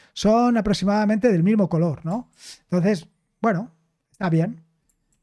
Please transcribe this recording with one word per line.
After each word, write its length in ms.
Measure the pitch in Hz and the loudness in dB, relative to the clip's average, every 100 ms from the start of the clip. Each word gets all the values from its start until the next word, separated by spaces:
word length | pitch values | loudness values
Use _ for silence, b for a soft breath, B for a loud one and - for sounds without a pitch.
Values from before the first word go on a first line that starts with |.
| b | b
son 440 | - 202 226 247 233 | -2 2 4 2 0
aproximadamente 760 | 208 196 190 208 208 214 247 | 0 -2 0 0 0 0 2
del 120 | 180 | 2
mismo 260 | 185 220 185 | 2 2 2
color, 360 | 160 170 131 165 | 0 0 -2 -6
¿no? 240 | 220 - B B B | -8 -10 B B B
Entonces, 440 | B 180 185 185 - _ _ - | B -2 0 -2 -6 _ _ -6
bueno, 300 | 226 180 233 _ _ _ _ | -2 -2 -6 _ _ _ _
está 180 | - 185 | -6 -2
bien. 340 | 160 165 240 _ _ _ _ _ _ | 0 -2 -6 _ _ _ _ _ _